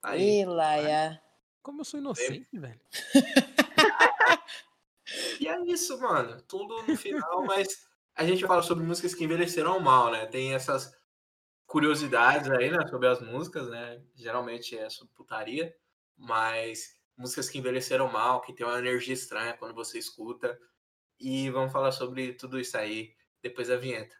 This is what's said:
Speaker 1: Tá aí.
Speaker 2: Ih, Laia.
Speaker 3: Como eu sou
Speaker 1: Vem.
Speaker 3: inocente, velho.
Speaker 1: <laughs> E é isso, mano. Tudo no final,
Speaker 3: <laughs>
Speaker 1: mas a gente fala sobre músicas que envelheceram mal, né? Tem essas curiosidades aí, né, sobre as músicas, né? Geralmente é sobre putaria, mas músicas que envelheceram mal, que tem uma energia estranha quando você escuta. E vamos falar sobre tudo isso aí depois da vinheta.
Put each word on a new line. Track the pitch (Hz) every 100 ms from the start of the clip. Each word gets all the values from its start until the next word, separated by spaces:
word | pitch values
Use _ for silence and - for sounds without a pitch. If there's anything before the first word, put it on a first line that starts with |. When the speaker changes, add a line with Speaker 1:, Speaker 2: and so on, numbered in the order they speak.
Speaker 1:
Tá | -
aí. | 151 196 208
Speaker 2:
Ih, | 190
Laia. | 170 156 151 151 151 156 160 _ _ _ _
Speaker 3:
Como | - 285
eu |
sou | 302 294 277 214
Speaker 1:
Vem. | -
Speaker 3:
inocente, | - 262 214
velho. | 135 117 _
Speaker 1:
<laughs> | - - 269 - 285 - - - - 339 403 494 - 494 330 - - - _ _ _ - - - -
E | 311
é | 349 349
isso, | 339 - 254
mano. | 247 156 117 117
Tudo | _ 190 202 226
no | 226
final, | 311 - 311 160 180
Speaker 3:
<laughs> | -
Speaker 1:
mas | 190 196 - _ _ _
a | -
gente | 160 185 190
fala | 180
sobre | 180 170
músicas | 165 170 180
que | -
envelheceram | 160 170 170 - 160 185
mal, | 147 127 120
né? | 113 110
Tem | 127 131
essas | 135 131 135 - _ _ _ _ _ _ _ _
curiosidades | 156 151 151 143 120 120 147 135
aí, | 131 131
né, | 170 151
sobre | 127 127
as | 123
músicas, | 113 123 170 165 127
né? | 117 120 120 - 127
Geralmente | 117 120 120 120 117 113
é | 110
sobre | - -
putaria, | _ - 110 107 139 165 - _ _ _ _
mas | 120 110 113 113 113 110 - _ _ -
músicas | 123 - 127
que | 139
envelheceram | 127 127 127 131 131
mal, | 110 120 127
que | -
tem | 127 117
uma | 123
energia | 123 123 127
estranha | 127 - 110 117 117
quando | 113
você | 117 113 117
escuta. | - - 113 123 123 123 _ _ _ _ _ _
E | 131 131 135
vamos | 127 131
falar | 135 135
sobre | 127 127 131 127
tudo | 123 127 131
isso | 123 117
aí | 107 110 110 _ _ _
depois | 123 - 120
da | 123
vinheta. | 131 113 110